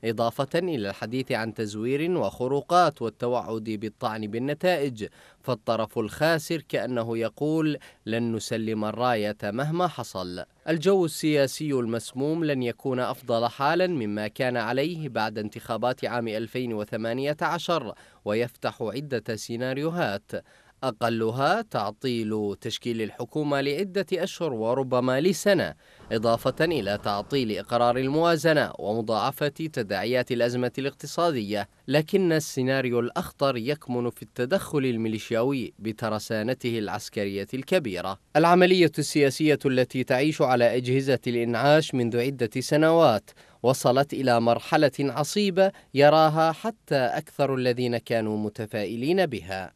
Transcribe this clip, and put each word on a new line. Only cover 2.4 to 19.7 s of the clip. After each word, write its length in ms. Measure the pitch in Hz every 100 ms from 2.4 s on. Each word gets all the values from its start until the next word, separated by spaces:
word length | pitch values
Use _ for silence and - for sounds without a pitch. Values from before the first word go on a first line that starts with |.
| 123 139 135 175 170 147
والتوعد 640 | 113 - 120 123 98 113
بالطعن 640 | 110 107 107 - 120 110 107
بالنتائج، 800 | 113 131 147 180 175 139 113 101 - - _
فالطرف 580 | - 120 - 113 110 -
الخاسر 640 | 110 - 156 165 156 165 156
كأنه 500 | 139 110 123 113 113
يقول: 600 | 113 - 147 156 156 143 - - -
"لن 260 | 113 117
نسلم 520 | 110 - 117 110 110
الراية 520 | 107 104 123 117 104 107
مهما 460 | 104 107 147 165 180
حصل". 560 | - 117 95 92 90 - _ -
الجو 360 | 160 160 196
السياسي 680 | 170 - 160 151 135 - 156
المسموم 720 | 135 117 113 - 127 139 160
لن 180 | 160 139
يكون 380 | 123 113 139 127
أفضل 460 | 123 127 123 117 117
حالًا 400 | - 139 165 185
مما 420 | 165 107 104 107
كان 280 | - 127 123
عليه 520 | 110 123 151 160 156
بعد 300 | 113 110 110
انتخابات 680 | 107 113 - 113 123 127
عام 240 | 117 117 117
ألفين 440 | 107 113 127 123
وثمانية 640 | 110 107 113 113 123 139 151
عشر، 520 | 170 165 160 170 117 - - _
ويفتح 580 | - 107 120 - 127 -
عدة 540 | 113 110 147 127 104 110
سيناريوهات، 960 | - 117 127